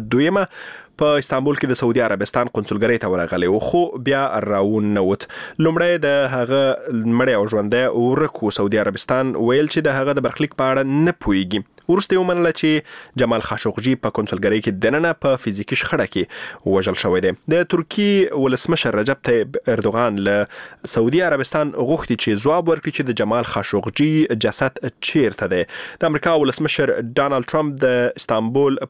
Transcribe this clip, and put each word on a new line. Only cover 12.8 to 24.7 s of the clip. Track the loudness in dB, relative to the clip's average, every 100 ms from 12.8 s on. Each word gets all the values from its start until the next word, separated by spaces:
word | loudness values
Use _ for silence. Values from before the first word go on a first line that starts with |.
| -2 -16 -12 -2
جمال | 2 2 -2
خاشقجي | -4 -4 -2 -2 0
په | -2 -4
قونسلګرۍ | -4 -2 0 0 -2
کې | 0
دننه | 0 2 0 0
په | 0 0 -2
فزیکي | -6 -4 -4
شخړه | -2 -2 -2
کې | -2 -4 -6 -14 -8 0
وژل | 2 2 0
شوی | 0 2 0
دی. | -2 0
د | 0 2
ترکیې | -2 -2 0 2 4 2 2
ولسمشر | 0 0 0 0 0 0
رجب | 0 -2 0
طیب | 0 0 -4 -2
اردوغان | 0 0 2 0 0 0
له | 0 -2 -8 -18 -12 -4
سعودي | 0 2 2 2
عربستان | 0 0 0 -2
غوښتي | -2 -2 -2 -2 -2
چې | 0 0
ځواب | 2 0 0
ورکړي | -2 -2 -4
چې | -4
د | -2
جمال | 0 -2 -2
خاشقجي | -4 -2 -2 -2 0 2 2 2 0 0
جسد | 0 -2